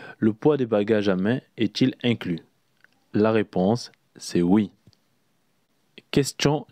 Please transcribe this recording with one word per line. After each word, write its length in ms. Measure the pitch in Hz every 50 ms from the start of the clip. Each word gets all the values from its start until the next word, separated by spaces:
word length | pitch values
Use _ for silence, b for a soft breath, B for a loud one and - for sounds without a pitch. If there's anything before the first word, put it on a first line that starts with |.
| B B B B
le 160 | 110 110 107
poids 240 | - - 151 151 139
des 80 | 127
bagages 420 | 113 110 104 104 104 113 107 101 101
à 80 | 95
main 240 | 90 95 104 123 135 - _ -
est-il 380 | - 113 101 - - 131 131 - - -
inclus ? 400 | 123 120 - - 90 85 - - _ _ _ _ _ _ _ _ _ _ _ _ _ -
La 180 | 104 104 110
réponse, 580 | 110 110 101 - - 90 92 98 120 123 - - _ _ _ _ _
c'est 260 | - - - - 87
oui. 280 | 87 87 95 110 104 90 _ _ _ _ _ _ _ _ _ _ _ _ _ _ _ _ _ _ _ _ _ _ _ _ - - _ -
Question 560 | - 143 139 - - - - 143 151 143 - -